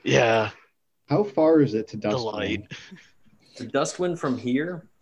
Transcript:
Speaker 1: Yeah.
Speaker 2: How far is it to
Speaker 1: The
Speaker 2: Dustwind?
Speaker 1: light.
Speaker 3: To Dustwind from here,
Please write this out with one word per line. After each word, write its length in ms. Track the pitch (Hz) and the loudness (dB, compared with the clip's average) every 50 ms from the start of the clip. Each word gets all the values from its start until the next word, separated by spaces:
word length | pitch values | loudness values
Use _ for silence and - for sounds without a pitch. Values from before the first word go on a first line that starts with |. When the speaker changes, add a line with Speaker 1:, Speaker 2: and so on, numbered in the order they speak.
| - | -2
Speaker 1:
Yeah. 480 | - 131 135 123 113 113 113 110 107 - - - _ _ _ _ _ _ _ _ _ | 0 2 4 4 4 4 2 0 -2 -6 -10 -20 _ _ _ _ _ _ _ _ _
Speaker 2:
How 160 | 147 175 208 | 0 0 0
far 360 | 208 - - 156 156 165 156 | 0 0 2 4 6 6 6
is 120 | 143 117 104 | 4 4 2
it 140 | 110 110 - | -2 -6 -6
to 80 | - | -8
Speaker 1:
The 120 | 107 104 107 | -6 -4 -2
Speaker 2:
Dustwind? 240 | 110 127 117 110 107 | -2 -2 -4 -4 -4
Speaker 1:
light. 400 | 107 104 98 - 101 101 - - - - - 190 175 - _ _ _ _ _ _ _ _ _ _ | -4 -4 -4 -4 -6 -8 -12 -16 -18 -18 -20 -20 -20 -20 _ _ _ _ _ _ _ _ _ _
Speaker 3:
To 80 | - 123 | -14 -12
Dustwind 540 | 110 - 139 151 156 - - 180 175 175 175 | -4 -2 -2 -2 -2 -2 -4 -4 -4 -4 -4
from 180 | - 143 123 110 | -4 -4 -4 -4
here, 480 | 107 123 123 135 151 175 180 160 - - _ _ | -2 -2 -2 -2 -2 -4 -8 -10 -14 -18 _ _